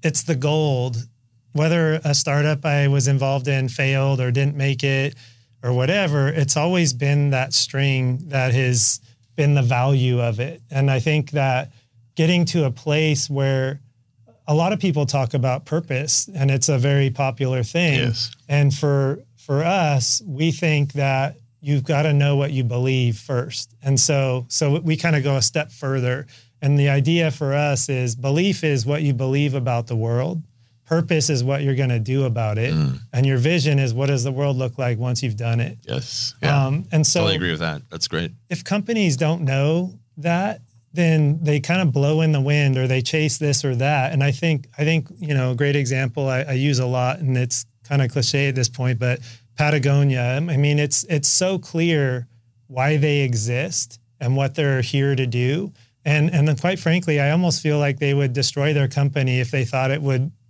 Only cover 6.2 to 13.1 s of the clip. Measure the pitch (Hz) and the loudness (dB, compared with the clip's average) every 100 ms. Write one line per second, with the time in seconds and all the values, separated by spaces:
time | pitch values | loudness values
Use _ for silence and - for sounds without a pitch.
6.2 | 135 160 139 147 160 180 160 123 139 143 | 0 0 0 0 2 2 0 0 0 2
7.2 | 143 135 131 - - 135 139 131 127 127 | 2 0 -2 -2 -2 0 0 0 0 -2
8.2 | 170 139 127 123 127 123 - - - _ | -4 -2 0 2 2 2 0 -2 -8 _
9.2 | _ - 143 143 123 120 127 139 127 123 | _ -2 2 2 2 2 2 2 2 0
10.2 | 120 110 127 - - 139 139 135 123 151 | 0 -2 -6 -8 -8 -2 0 2 0 0
11.2 | 151 147 135 127 - - _ _ _ - | 0 -2 0 0 -4 -14 _ _ _ 0
12.2 | 160 175 170 175 143 120 - 151 156 | 2 2 2 0 0 -2 -2 0 2